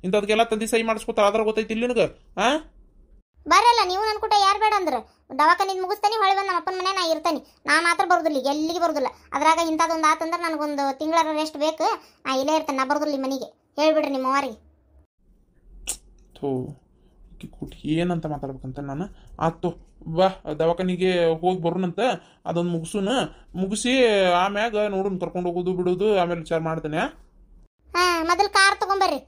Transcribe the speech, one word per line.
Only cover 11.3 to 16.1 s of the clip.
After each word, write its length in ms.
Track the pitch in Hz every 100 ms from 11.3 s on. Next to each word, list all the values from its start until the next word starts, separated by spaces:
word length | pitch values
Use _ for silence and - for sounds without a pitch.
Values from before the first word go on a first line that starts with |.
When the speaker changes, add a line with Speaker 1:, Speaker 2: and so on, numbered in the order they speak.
Speaker 2:
ರೆಸ್ಟ್ 240 | 302 311 294
ಬೇಕು, 300 | 302 311 392 381 - _ 277
ನಾ 100 | 262
ಇಲ್ಲೇ 200 | 269 311
ಇರ್ತೇನೆ, 220 | 311 269
ನಾ 80 | 262
ಬರುದಿಲ್ಲ 280 | 285 302
ಈ 40 | 277
ಮನೆಗೆ. 280 | 269 269 226 _ _ -
ಹೇಳ್ಬಿಡ್ರಿ 300 | 311 311 302
ನಿಮ್ಮ 160 | 277 262
ಅವ್ವರಿಗೆ. 440 | 277 262 214 _ _ _ _ _ _ _ _ _ _ - - - - _